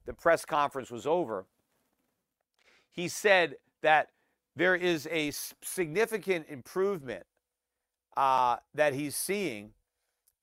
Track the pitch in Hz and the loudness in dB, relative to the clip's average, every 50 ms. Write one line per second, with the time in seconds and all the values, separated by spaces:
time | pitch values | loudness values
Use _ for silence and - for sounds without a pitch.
0 | _ - 123 - - 170 165 151 - - 160 147 143 135 - 139 117 - 120 117 | _ -16 -16 0 2 2 2 2 0 -2 0 0 0 0 -2 -6 -10 -8 -12 -8
1 | 98 143 165 180 165 117 110 95 95 _ _ _ _ _ _ _ _ _ _ _ | -2 0 0 0 0 -4 -6 -8 -8 _ _ _ _ _ _ _ _ _ _ _
2 | _ _ _ _ _ _ _ _ _ _ _ _ _ _ _ _ _ _ _ - | _ _ _ _ _ _ _ _ _ _ _ _ _ _ _ _ _ _ _ -8
3 | 175 160 - - - 214 196 185 170 151 131 - _ _ _ _ - 151 156 151 | -6 -6 -6 0 4 6 6 6 4 2 -2 -10 _ _ _ _ 4 6 6 6
4 | 135 - _ _ _ _ _ _ _ _ _ - 165 185 185 170 180 180 170 156 | 4 0 _ _ _ _ _ _ _ _ _ 0 2 2 2 2 2 0 0 0
5 | 127 151 143 160 151 147 135 - - - - _ - - - 190 180 156 151 196 | -2 -4 -2 -2 -2 -2 -4 -6 -10 -12 -14 _ -14 -10 -6 -4 -4 -2 0 -2
6 | 226 220 220 208 160 190 185 170 151 - 151 131 - - - 185 190 202 202 165 | -2 -2 -2 -6 -2 -2 -2 -2 -4 -8 -12 -14 -14 -8 -4 -2 -2 0 -2 -4
7 | 135 123 107 87 - _ _ _ _ _ _ _ _ _ _ _ _ _ _ _ | -6 -10 -10 -10 -12 _ _ _ _ _ _ _ _ _ _ _ _ _ _ _
8 | _ _ _ - 139 135 131 127 127 123 120 - - _ _ 147 151 147 131 139 | _ _ _ 0 2 2 4 4 4 2 2 0 -4 _ _ 0 0 2 2 -2
9 | 151 143 131 - - - 196 208 196 156 117 104 101 107 - _ _ _ _ _ | -6 -6 -6 -6 -4 -4 -4 -2 -2 -4 -6 -8 -12 -16 -20 _ _ _ _ _
10 | _ _ _ _ _ _ _ _ | _ _ _ _ _ _ _ _